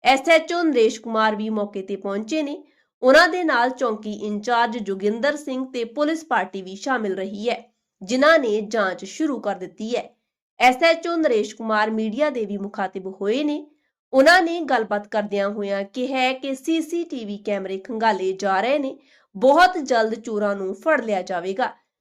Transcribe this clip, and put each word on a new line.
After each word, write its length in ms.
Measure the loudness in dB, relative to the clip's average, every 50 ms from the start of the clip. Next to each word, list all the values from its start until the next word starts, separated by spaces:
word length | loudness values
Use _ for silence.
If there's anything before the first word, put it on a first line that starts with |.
| 6
ਐਸ 260 | 6 4 4 6 4
ਐਚ 240 | 4 4 4 2 -2
ਓ 100 | 0 2
ਨਰੇਸ਼ 380 | 2 4 6 4 4 2 -2
ਕੁਮਾਰ 340 | -8 -2 0 2 2 2 2
ਵੀ 140 | 0 -4 -2
ਮੌਕੇ 320 | -2 -2 -2 -4 -6 -10
ਤੇ 140 | -8 -8 -8
ਪਹੁੰਚੇ 480 | -6 -6 -6 -4 -4 -4 -2 -2 -2 -2
ਨੇ। 200 | -4 -6 -10 -14 _ _ _ _ _ _ _ 4
ਉਹਨਾਂ 260 | 8 8 8 8 6
ਦੇ 140 | 2 0 0
ਨਾਲ 260 | 0 2 2 2 0
ਚੌਂਕੀ 420 | 0 -2 -2 -2 -2 -4 -8 -10
ਇੰਚਾਰਜ 680 | -10 -8 -6 -6 -6 -6 -2 0 0 2 0 0 -2
ਜੋਗਿੰਦਰ 580 | -6 -6 -6 -6 -2 -2 -2 -2 0 -2 -2 -2
ਸਿੰਘ 300 | -2 -8 -8 -6 -6 -6 -6 -6
ਤੇ 100 | -8 -8
ਪੁਲਿਸ 420 | -6 -2 -2 0 0 0 -4 -4
ਪਾਰਟੀ 360 | -2 -2 -2 -2 -2 -8 -10
ਵੀ 140 | -10 -10 -14
ਸ਼ਾਮਿਲ 400 | -8 -4 -4 -2 -2 -2 -4 -4
ਰਹੀ 340 | -6 -6 -8 -8 -6 -4 -4
ਹੈ, 240 | -4 -4 -8 _ _ _ _ _ _ _ -6
ਜਿਨ੍ਹਾਂ 360 | -4 0 4 6 6 6 4
ਨੇ 220 | 4 2 0 -2
ਜਾਂਚ 440 | -2 -2 -2 0 0 -2 -2 -6 -12
ਸ਼ੁਰੂ 340 | -16 -6 -4 -4 -4 -4 -4
ਕਰ 160 | -4 -6 -6
ਦਿੱਤੀ 400 | -6 -10 -14 -12 _ -8 -4 -4
ਹੈ। 140 | -6 -6 -8 _ _ _ _ _ _ _ _ _ 4
ਐਸ 160 | 4 4 4 6 2
ਐਚ 240 | 2 2 2 0
ਓ 80 | -4 -2
ਨਰੇਸ਼ 400 | 0 2 2 2 2 0 -2 -6
ਕੁਮਾਰ 360 | -10 -4 -2 0 0 0 0
ਮੀਡੀਆ 380 | 0 -2 -4 -4 0 0 0 0
ਦੇ 160 | 0 -4 -6
ਵੀ 120 | -6 -6
ਮੁਖਾਤਿਬ 500 | -6 -8 -8 -6 -6 -6 -6 _ -10 -10
ਹੋਏ 360 | -10 -10 -4 -2 -2 0 0 0
ਨੇ। 240 | -2 -4 -4 -8 _ _ _ _ _ _ _ _ _ 4
ਉਹਨਾਂ 280 | 6 8 8 8 6
ਨੇ 180 | 4 2 -2 -4
ਗੱਲਬਾਤ 480 | -2 -2 -2 -2 0 -2 -4 -6 -4
ਕਰਦਿਆਂ 420 | _ -4 -4 -4 -2 -2 -2 -2 -2
ਹੋਇਆਂ 340 | -4 -6 -6 -4 -4 -6 -6
ਕਿਹਾ 500 | -8 _ -6 -4 -2 0 0 0 0 0
ਕਿ 220 | -2 -6 -6 -6
ਸੀ 260 | -6 -2 -2 -2 -2
ਸੀ 220 | -2 -4 -4 -6 -6
ਟੀ 220 | -6 -8 -10 -8
ਵੀ 120 | -10 -10
ਕੈਮਰੇ 400 | -8 -6 -4 -4 -4 -4 -6 -8
ਖੰਗਾਲੇ 560 | -10 -8 -8 -6 0 0 0 2 2 -2 -4 -2
ਜਾ 280 | -2 -2 0 0 0
ਰਹੇ 180 | 2 0 0 0
ਨੇ, 180 | -2 -6 -8 -12 _ _ _ _ _ _ _
ਬਹੁਤ 420 | 2 4 6 8 8 6 6 4
ਜਲਦ 380 | -2 -2 0 2 2 2 0 -2
ਚੋਰਾਂ 400 | -6 -6 -6 -4 -2 -2 -2 -2
ਨੂੰ 200 | -4 -6 -8 -8
ਫੜ 300 | -4 0 0 0 2 0
ਲਿਆ 160 | -2 -2 -2
ਜਾਵੇਗਾ 480 | -2 -4 -6 -4 -4 -4 -4 -2 -4 -4 -6 _ _ _ _ _